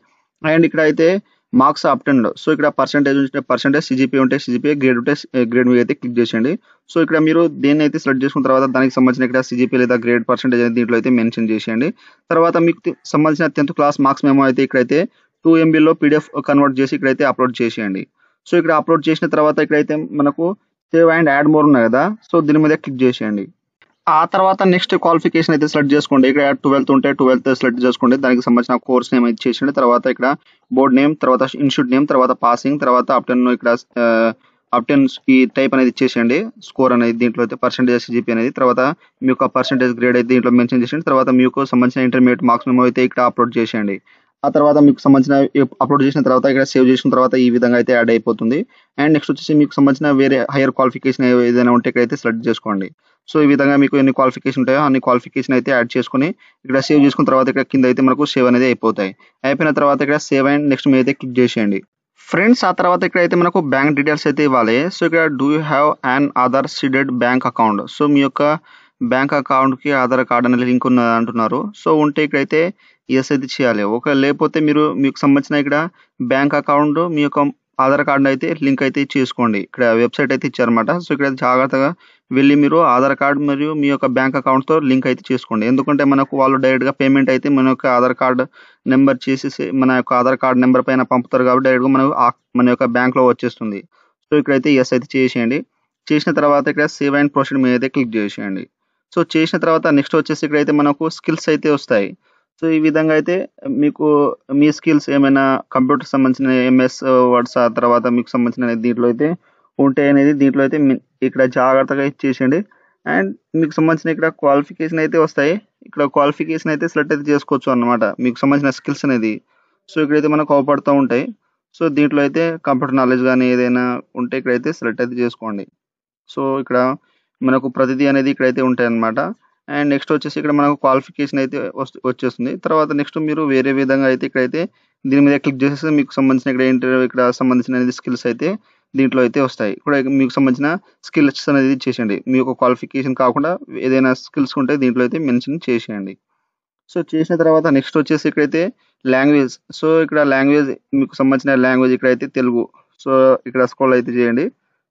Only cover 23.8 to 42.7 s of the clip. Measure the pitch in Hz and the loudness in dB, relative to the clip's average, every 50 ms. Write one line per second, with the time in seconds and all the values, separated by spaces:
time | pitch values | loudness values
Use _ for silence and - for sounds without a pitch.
23.8 | _ _ _ _ _ 175 156 156 165 - - 190 190 190 190 190 196 190 180 180 | _ _ _ _ _ 0 2 2 2 2 0 0 2 2 2 2 2 2 2 2
24.8 | - - 190 - - 165 170 165 - 170 - 165 160 - 160 143 151 151 - 151 | 0 -2 -2 0 2 2 0 2 0 0 0 0 0 0 0 0 0 0 0 0
25.8 | 143 139 143 147 143 - 147 131 127 131 139 147 143 139 143 135 - 143 135 139 | 0 2 2 0 0 2 2 2 4 4 2 2 0 0 0 -2 0 0 0 0
26.8 | 123 - 139 135 123 143 135 - 139 127 127 123 - 135 131 - - 127 117 123 | 2 2 2 2 2 0 0 2 2 2 2 2 0 -2 -2 0 0 -2 0 0
27.8 | 123 127 120 - 135 123 131 135 135 127 127 120 123 127 120 120 120 - 123 120 | 0 0 0 0 0 0 2 2 2 0 0 0 0 0 0 0 0 0 -2 -4
28.8 | - - 127 123 120 - 131 123 120 120 113 107 - 127 113 - 135 139 139 139 | -2 0 -2 -2 0 0 0 0 0 0 -2 -2 -4 -4 -4 -2 -4 -4 -2 0
29.8 | 127 120 120 120 - 135 120 - 120 135 147 - _ _ _ _ _ _ 127 131 | 2 2 2 2 0 -2 -2 -2 -2 -2 -2 -4 _ _ _ _ _ _ 0 2
30.8 | 135 139 127 131 143 147 156 - - 127 127 113 135 131 - - 143 139 - - | 2 4 4 4 2 2 0 0 0 0 0 2 0 -2 -4 -2 -2 -2 0 0
31.8 | 135 123 127 135 147 143 143 131 127 123 123 - - 120 120 120 - 135 147 147 | 0 0 0 0 0 2 2 2 2 2 0 0 0 0 0 0 -2 -4 -4 -2
32.8 | 143 127 123 123 120 - 135 123 - - 127 123 123 123 123 113 - 120 117 120 | 0 0 2 2 2 0 0 -2 -2 -2 -2 0 0 0 0 0 0 0 -2 -2
33.8 | - _ _ 123 120 117 113 113 113 113 113 - _ _ _ _ _ _ - 123 | -4 _ _ -2 0 0 2 2 0 0 -2 -4 _ _ _ _ _ _ -4 -2
34.8 | 117 - 143 139 139 127 - - _ - 131 131 127 113 - 135 135 139 135 131 | 0 0 2 2 2 2 0 -4 _ 2 4 4 4 2 0 0 -2 0 0 0
35.8 | 131 123 - - 135 127 - 123 117 117 127 165 220 226 - - - - - - | 0 0 0 0 -2 -2 0 0 0 0 0 -2 -4 -6 -10 -16 -20 -10 -4 0
36.8 | 131 127 123 120 120 117 117 117 120 120 113 120 120 113 - - - 123 - - | 2 2 2 2 2 0 0 0 -2 -2 0 -2 -2 -4 -4 -4 -4 -4 -2 0
37.8 | 127 123 123 120 - - 120 120 113 - 117 113 113 135 - - 135 127 120 123 | 0 0 0 0 -2 -2 -4 -4 -2 -2 -2 -2 -2 -2 -2 0 0 0 2 2
38.8 | 127 139 170 - _ _ _ _ 131 131 127 - 135 120 - 131 127 - 139 127 | 0 -2 -2 -6 _ _ _ _ -2 -2 0 0 -2 -2 -2 -2 -2 -2 -2 0
39.8 | 127 123 120 117 120 123 123 123 117 117 127 127 117 123 123 123 120 120 135 123 | 0 -2 -2 0 0 2 2 2 2 2 2 2 2 4 4 2 2 2 0 -2
40.8 | 120 120 147 156 170 156 139 131 127 139 127 127 127 127 - 139 139 131 - 123 | -2 -2 -4 -6 -4 0 0 0 2 2 2 2 2 2 0 -2 -4 -2 0 0
41.8 | 123 123 - 135 127 123 120 131 127 123 123 - 123 120 117 117 - 135 | 0 0 0 0 -2 0 2 2 4 4 2 2 2 0 0 0 0 0